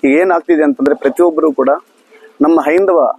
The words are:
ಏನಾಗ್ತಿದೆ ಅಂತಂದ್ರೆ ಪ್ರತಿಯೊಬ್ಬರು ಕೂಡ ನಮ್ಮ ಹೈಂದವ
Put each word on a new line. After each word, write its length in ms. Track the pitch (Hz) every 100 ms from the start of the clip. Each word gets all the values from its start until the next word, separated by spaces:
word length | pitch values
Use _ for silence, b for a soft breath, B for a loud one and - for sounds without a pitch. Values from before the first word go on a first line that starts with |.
ಏನಾಗ್ತಿದೆ 580 | 143 143 185 170 165 165
ಅಂತಂದ್ರೆ 320 | 151 131 135
ಪ್ರತಿಯೊಬ್ಬರು 580 | 151 - - 175 160 160
ಕೂಡ 180 | 277 131 143 _ _ _ b b _
ನಮ್ಮ 200 | 147 165
ಹೈಂದವ 520 | 143 165 190 170 123